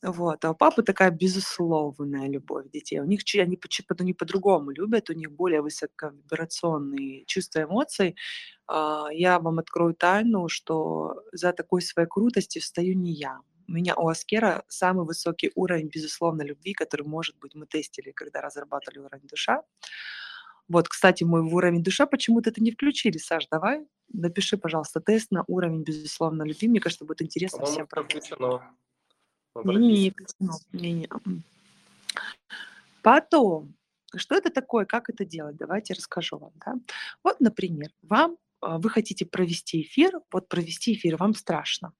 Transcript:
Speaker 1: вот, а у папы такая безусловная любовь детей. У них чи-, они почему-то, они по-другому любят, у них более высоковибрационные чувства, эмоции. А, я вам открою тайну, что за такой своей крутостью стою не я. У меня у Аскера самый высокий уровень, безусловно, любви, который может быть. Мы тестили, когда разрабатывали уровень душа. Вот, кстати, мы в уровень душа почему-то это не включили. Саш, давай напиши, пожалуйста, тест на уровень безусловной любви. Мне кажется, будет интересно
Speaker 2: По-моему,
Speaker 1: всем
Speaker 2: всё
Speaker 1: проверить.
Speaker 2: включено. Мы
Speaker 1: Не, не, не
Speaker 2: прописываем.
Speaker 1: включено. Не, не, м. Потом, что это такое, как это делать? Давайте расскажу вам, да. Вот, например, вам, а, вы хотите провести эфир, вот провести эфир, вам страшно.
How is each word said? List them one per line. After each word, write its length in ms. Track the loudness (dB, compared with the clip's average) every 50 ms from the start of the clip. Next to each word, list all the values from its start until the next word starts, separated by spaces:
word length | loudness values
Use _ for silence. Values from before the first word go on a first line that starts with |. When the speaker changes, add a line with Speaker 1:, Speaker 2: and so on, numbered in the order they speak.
| -4
Speaker 1:
вот, 400 | -6 -4 -2 0 -2 -2 0 0
а 60 | -2
у 40 | 4
папы 260 | 8 6 6 8 6
такая 300 | 2 2 4 6 6 6
безусловная 1160 | 6 4 0 0 2 0 -4 -6 -4 -2 0 2 2 2 2 0 -4 -6 -6 -4 -4 -4 -4 -4
любовь 380 | -4 -6 -6 -6 -8 -8 -8 -8
детей. 280 | -12 -12 -8 -6 -6 -4
У 60 | 0
них 180 | 0 0 0 0
чи-, 160 | 0 2 2
они 160 | 2 2 2
почему-то, 480 | -4 -6 -8 -8 -8 -4 _ -4 -2 0
они 100 | -2 -2
по-другому 580 | _ -4 -2 -2 2 4 6 4 6 4 -2
любят, 400 | -6 -6 -2 2 2 0 0 0
у 20 | -8
них 180 | -8 -8 -12
более 300 | -4 -2 0 2 2 2
высоковибрационные 1600 | 0 0 -6 -6 -10 -10 _ -10 -10 -10 -10 -12 _ _ -6 -6 -6 -6 -8 -4 -2 0 0 0 -2 -4 -6 -6 -6 -8 -10 -12 -8
чувства, 380 | -6 -4 -4 -4 -4 -2 -4 -2
эмоции. 520 | 0 0 -2 -2 -2 0 0 0 0 0 -6 -14 -14 -14 -14 -14 -18 -20 _ _ -6
А, 400 | -4 -2 -2 -2 -2 -4 -6 -6
я 280 | -2 2 4 6 6 4
вам 200 | 4 2 0 -2
открою 360 | -2 -4 0 2 2 2 2
тайну, 540 | _ 4 4 4 4 4 4 2 2 2 -2
что 760 | -4 -8 _ -2 -2 -2 0 0 -2 -2 -4 -4 -6 -10 -14 -16 -12
за 200 | -2 0 0 0
такой 280 | 0 -2 _ 0 0
своей 260 | 0 0 0 0 0 2
крутостью 520 | 2 2 2 2 2 2 -2 -2 -6 -10
стою 340 | -10 -6 -4 -2 0 2 2
не 180 | 0 0 -2 -4
я. 260 | -4 -6 -10 -10 -12 _ _ _ _ _ -6
У 60 | -4
меня 220 | -2 0 0 2
у 120 | 2 2 0
Аскера 560 | 0 -2 -2 0 0 2 4 4 2 0 -4 _
самый 360 | -6 0 2 2 2 2 0
высокий 460 | -2 -4 -4 -4 -4 -4 -2 -4 -4 -2
уровень, 340 | 0 0 0 0 0 -2 -4
безусловно, 540 | -6 -8 -8 -8 -6 -2 -2 -2 -2 -2 -6
любви, 320 | -8 -8 _ _ -10 -4
который 320 | -4 -4 -4 -4 -8 -6 -6
может 300 | -6 -6 -6 -8 -10 _
быть. 160 | -20 -20 _
Мы 100 | -18 -20 _
тестили, 440 | -6 -6 -6 -6 -12 -16 -16 -14
когда 300 | -14 -14 -14 -10 _ -10
разрабатывали 580 | -10 -10 -10 -12 -12 -8 -8 -8 -8 -10 -16 -16
уровень 280 | -18 -18 -20 -20 _ -14
душа. 360 | -10 -6 0 0 0 -2 -2 _ _ _ -20 -18 -16 -16 -14 -14 -14 -14 -14 -16 -16 -18 -20 -20 -20 _ _ _
Вот, 180 | 4 4 4 4
кстати, 360 | 0 6 6 6 6 6 2
мы 240 | 2 4 4 2 2
в 80 | 2
уровень 280 | 4 4 4 4 2 2
душа 220 | 0 2 2 2
почему-то 440 | 2 2 -2 2 4 2 4 4 0
это 140 | 0 2 0
не 80 | 0
включили. 460 | 0 2 0 0 0 2 0 0 0 0
Саш, 300 | -4 -2 -2 -2 -2 -2
давай 380 | -4 0 0 0 -2 -2 -6 _ _ _ _ _ -8
напиши, 440 | -4 -4 -2 -2 -2 -2 -2 -2 -2
пожалуйста, 420 | -2 -2 -2 -2 -4 -2 -6 -4
тест 300 | 2 2 2 2 2 0
на 120 | -2 -2 -2 -2
уровень 360 | -2 0 0 0 -2 -2 -4
безусловной 640 | -4 -6 -6 -8 -12 -6 -2 -2 -2 -2 -2 -4 -4
любви. 200 | -4 -2 2 4
Мне 120 | 4 4
кажется, 260 | 2 0 -6 -6 -8
будет 160 | -10 -8 -6
интересно 380 | -6 -6 -4 -4 -4 -4 -6 -4
Speaker 2:
По-моему, 140 | -4 -4 -2
Speaker 1:
всем 140 | -4 -6 -6
Speaker 2:
всё 0 |
Speaker 1:
проверить. 380 | -6 -8 -6 -4 -6 -8 -6
Speaker 2:
включено. 360 | -10 -8 -4 -2 -2 -2 -4 -6 -14 _ _ _ _ _ _ _ _ _ _ _ _ _ _ _ _ _
Мы 200 | -4 -2 2 4
Speaker 1:
Не, 20 | 6
не, 260 | 6 6 6 6 4
не 80 | 2
Speaker 2:
прописываем. 160 | 0 -4 -18 -20
Speaker 1:
включено. 320 | -10 _ -6 -6 -6 -8 _ _ -10
Не, 200 | -8 -4 -4 -4
не, 140 | -4 -6 -6 -10 -10 _
м. 180 | -6 -8 -8 -10 _ _ _ _ _ _ _ _ _ _ _ _ -12 -10 -10 -10 -12 -12 _ _ _ -16 -16 -16 -16 -18 -20 _ _ _ _ _
Потом, 720 | 8 8 8 6 _ 4 6 6 6 2 0 -4 -10 -20 _ _ _ _ _ _ -16 -12
что 200 | -12 -4 _ 0
это 140 | 2 2 0
такое, 340 | -2 -2 -6 _ 0 0 0
как 240 | 2 -2 -4 -4 -6
это 160 | -8 -8 -8
делать? 320 | -8 -8 -10 -10 -10 -10 -12
Давайте 360 | -8 -4 -4 -4 -4 -6 -10
расскажу 440 | -10 -10 -8 -8 -8 -6 -8 -10 -10
вам, 140 | -16 -18 _ -14 -12
да. 100 | -8 -8 -8 -10 -10 -12 -12 -12 -12 -14 _ _
Вот, 160 | 0 2 4
например, 480 | 4 4 4 2 -4 -4 -4 -6 -8 -10 _ _ _
вам, 340 | 0 2 4 4 2 0 _ _ _ _ _
а, 160 | -8 -6 -4 -2
вы 120 | -2 0
хотите 360 | 0 0 -2 -2 -4 -8 -8
провести 560 | -6 0 0 0 0 0 -6 -8 -4 -4 -4
эфир, 320 | -4 -2 4 4 4 4 4 -2 -12 _
вот 160 | -6 -6 -4 _
провести 440 | -4 -4 -2 -4 -6 -6 -2 -2 -2
эфир, 240 | 0 0 0 0 2
вам 160 | 2 2 2
страшно. 580 | 0 0 -2 -2 -2 0 -4 -6 -6 -6 -12 _ _